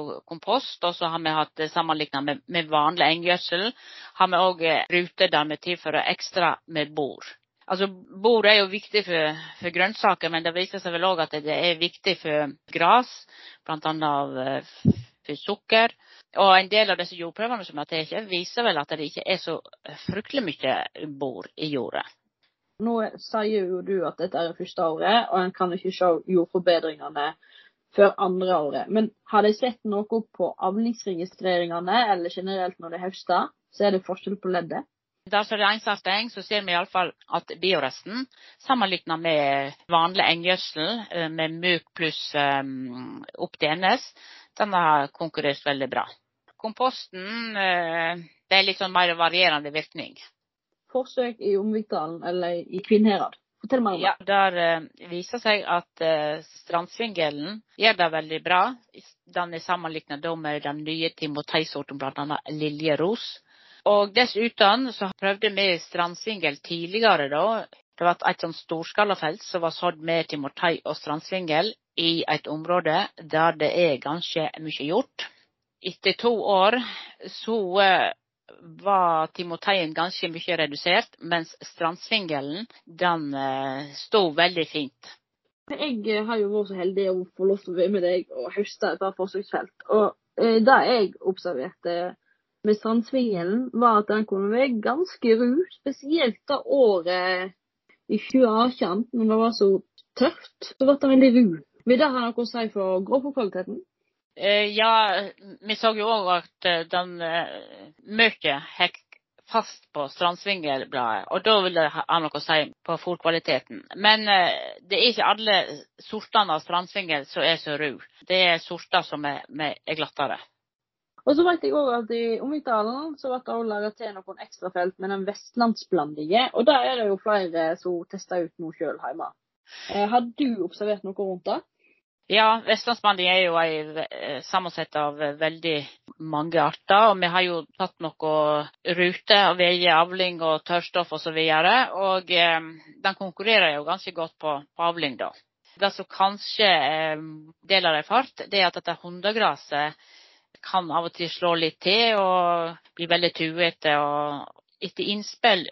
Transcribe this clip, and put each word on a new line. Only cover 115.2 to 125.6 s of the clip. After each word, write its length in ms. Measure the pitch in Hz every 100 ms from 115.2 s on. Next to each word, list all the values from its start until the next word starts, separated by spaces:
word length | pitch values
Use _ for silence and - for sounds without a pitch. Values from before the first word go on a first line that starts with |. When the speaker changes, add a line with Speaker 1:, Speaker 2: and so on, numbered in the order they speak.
| 147
Speaker 1:
alle 580 | 214 214 190 - 143 - -
sortene 540 | - 214 - 226 190
av 80 | 156
strandsvingel 640 | - 175 180 202 180 151 139
som 160 | 180
er 140 | 147 165
så 200 | - 147
ru. 220 | 151 104 - _ -
Det 100 | 185
er 220 | 180 165
sorter 440 | - 170 - 185
som 220 | 156 147
er, 180 | 147 139 -
med, 280 | 143 147 - -
er 80 | 156
glattere. 420 | 143 - 135 85 - _ _ _ _ _ _ _ -
Speaker 2:
Og 100 | 294
så 80 |
vet 180 | 349 339
jeg 100 | 277
også 260 | 294 277 240
at 80 | 220
i 300 | 233 233 226
Omvikdalen 800 | 262 302 285 220 214 262 320 285
så 100 | 269
ble 100 | 254
det 80 | 240
også 140 | 226 226
laget 280 | 208 214 208
til 180 | 220
noen 240 | 196 190 -
ekstrafelt 560 | 214 - 180 185 180 -
med 120 | 190
den 160 | 196 190
vestlandsblandingen, 1200 | 202 - 233